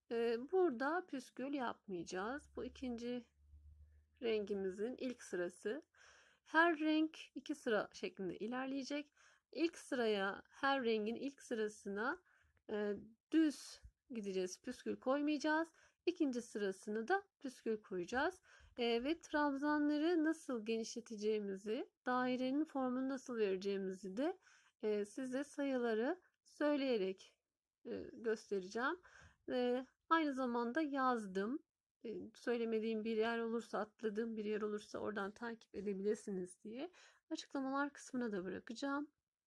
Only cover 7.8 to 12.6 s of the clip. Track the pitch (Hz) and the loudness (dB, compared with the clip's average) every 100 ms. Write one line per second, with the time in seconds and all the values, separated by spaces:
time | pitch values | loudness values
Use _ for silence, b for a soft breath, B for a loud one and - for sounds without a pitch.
7.8 | - - 185 - 185 - 214 254 262 277 | 2 -4 -8 -4 -6 -4 -4 -4 -4 -4
8.8 | 254 285 294 b b b _ - 330 - | -4 -4 -6 b b b _ -2 -2 -2
9.8 | - 254 226 208 196 - - - 277 277 | -4 0 2 2 0 -2 -10 0 2 4
10.8 | 233 220 208 233 277 - - 226 208 214 | 4 2 0 -2 -6 -8 -4 -2 -2 -4
11.8 | 202 202 247 359 b b b b | -6 -2 -2 -2 b b b b